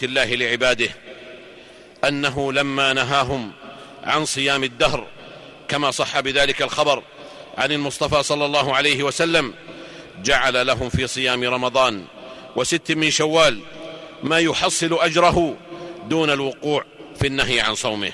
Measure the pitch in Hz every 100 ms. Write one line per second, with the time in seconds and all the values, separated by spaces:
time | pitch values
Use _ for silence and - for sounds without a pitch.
0 | 127 135 117 123 120 120 127 120 113 -
1 | - - - - - - - - - -
2 | 139 143 143 131 139 135 143 135 135 131
3 | 127 143 127 135 107 - - - - -
4 | - 147 156 135 139 139 131 120 151 120
5 | 104 - - - - - - 143 143 -
6 | 143 143 135 131 139 135 131 131 147 135
7 | - - - - - - 135 147 143 -
8 | 147 147 139 147 143 147 135 135 143 131
9 | 139 131 165 165 131 90 - - - -
10 | - - 101 135 131 123 127 120 123 120
11 | 127 131 127 123 123 127 127 127 127 101
12 | 85 - - - - 113 127 165 - 156
13 | 156 143 156 160 156 120 - - - -
14 | - - 131 160 165 - 185 - 165 165
15 | 170 160 175 175 165 - - - - -
16 | 107 160 156 139 135 123 147 147 - -
17 | - - 135 139 120 120 110 107 123 107
18 | 95